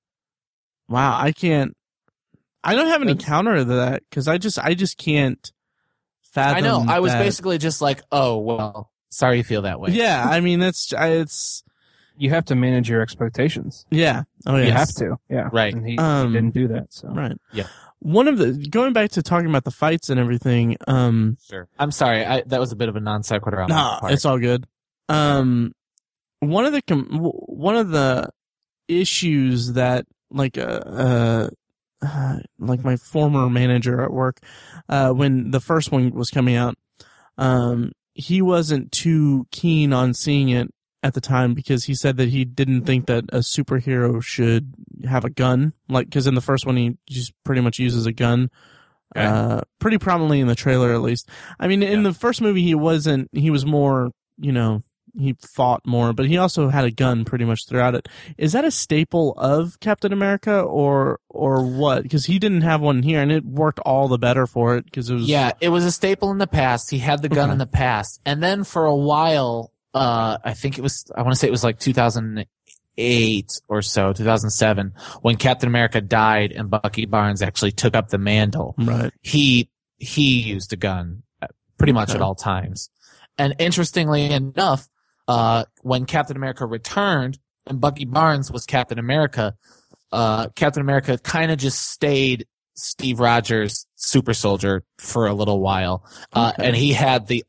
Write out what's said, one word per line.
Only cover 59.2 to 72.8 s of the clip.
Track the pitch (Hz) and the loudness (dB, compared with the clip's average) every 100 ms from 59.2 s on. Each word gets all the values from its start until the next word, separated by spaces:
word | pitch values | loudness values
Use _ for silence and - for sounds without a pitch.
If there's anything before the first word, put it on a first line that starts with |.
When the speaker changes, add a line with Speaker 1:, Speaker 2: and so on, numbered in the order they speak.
| 147 - | 0 0
Speaker 1:
of | 131 147 170 - | 0 0 -2 -6
Captain | 214 202 202 | -4 -2 -2
America | 202 196 202 214 202 | 0 0 -2 0 0
or, | - 147 143 139 135 - _ | 0 0 2 2 0 -2 _
or | - 143 131 | -4 0 2
what? | 127 127 147 - 139 | 0 0 0 0 0
'Cause | 151 | -2
he | 147 185 | 0 0
didn't | 208 175 | 2 2
have | 165 156 | 2 2
one | 147 127 | 2 2
here, | 139 156 | 2 2
and | 139 | 2
it | 156 | 0
worked | - 135 156 - | -2 0 0 0
all | - 135 139 | 0 2 2
the | 123 | 2
better | 120 127 127 | 2 2 0
for | 120 117 123 | 0 0 0
it | - | -4
'cause | 135 117 | -8 -4
it | |
was | 123 117 | -2 0
Speaker 3:
Yeah, | 147 123 - | 2 0 0
it | 170 | 0
was | 175 | 2
a | 175 | 2
staple | - 196 196 196 | 0 -2 0 -2
in | 196 | -2
the | 196 | 0
past. | 151 131 120 - | 2 2 0 -2
He | 135 | -2
had | 127 147 | 0 0
the | 147 | 0
gun | 143 143 | 2 2
Speaker 1:
Okay. | |
Speaker 3:
in | 135 | 0
the | 127 | 0
past. | - 127 107 110 - 139 | 0 2 0 -4 -8 -4
And | 147 | 0
then | 175 202 | 0 -2
for | 190 170 156 | -2 0 2
a | 143 | 2
while, | 143 147 165 151 123 117 117 _ _ | 2 2 2 2 0 -4 -8 _ _
uh, | 131 127 117 113 107 | 0 0 2 0 -2
I | 117 | -6
think | 117 139 135 | -6 -6 -4
it | |
was, | 135 - - - | -4 -6 -10 -4
I | |
wanna | 123 131 | 0 2
say | 131 | 2
it | |
was, | 117 | 2
like, | 117 110 | 0 0
two | 135 | 0
thousand | 127 120 113 110 107 101 _ _ - | 2 2 0 -6 -8 -10 _ _ -20